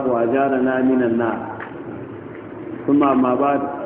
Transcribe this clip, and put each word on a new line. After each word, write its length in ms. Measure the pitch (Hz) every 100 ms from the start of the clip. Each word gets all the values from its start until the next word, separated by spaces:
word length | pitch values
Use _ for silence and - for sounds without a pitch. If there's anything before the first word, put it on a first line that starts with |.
| 131
وأجارنا 680 | 120 117 135 139 131 127 131
من 220 | 131 127
النار. 340 | 120 113 113 104 - - - - - - - - - - - - - - -
ثم 160 | 143
أما 320 | 143 127 127 123
بعد، 260 | 139 139 139 -